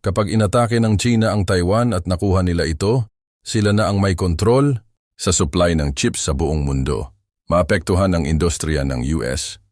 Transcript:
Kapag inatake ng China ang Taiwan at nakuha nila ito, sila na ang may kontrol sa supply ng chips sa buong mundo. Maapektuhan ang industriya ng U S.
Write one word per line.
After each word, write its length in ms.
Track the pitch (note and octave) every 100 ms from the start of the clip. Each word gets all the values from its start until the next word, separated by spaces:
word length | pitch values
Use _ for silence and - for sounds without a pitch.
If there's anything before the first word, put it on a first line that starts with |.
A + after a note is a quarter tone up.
Kapag 320 | G#2 F#2 G2+
inatake 480 | A2 G#2+ B2 A#2 A#2
ng 160 | A2+ G#2
China 320 | A#2+ A#2 A2
ang 160 | G#2 F#2
Taiwan 480 | F#2 F2 G#2+ A#2+
at 160 | F#2 F2
nakuha 320 | F2+ G2+ F#2
nila 240 | F2+ E2+ D#2
ito, 400 | D2+ G2 B2+ A2 _ _ _ -
sila 240 | A2+ G#2
na 160 | G#2 G2
ang 160 | G2
may 160 | G2 F2
kontrol 640 | F#2 D#2+ G2+ B2+ C#3+ B2+ _ _ _
sa 160 | - -
supply 480 | E2 D2+ F2 F2 E2
ng 160 | D2
chips 320 | C#2 A#2+ - -
sa 80 |
buong 320 | C#2 D#2+ D#2 C#2
mundo. 480 | C2+ C2 B1 - _ _ _ _
Maapektuhan 720 | E2+ F2+ G#2 - F#2 G2 E2+
ang 80 | D2
industriya 560 | D#2 E2+ - D#2 D2+
ng 220 | C2+ B1+ B1+
U 80 | D#2
S. 400 | A#1 C2 - - _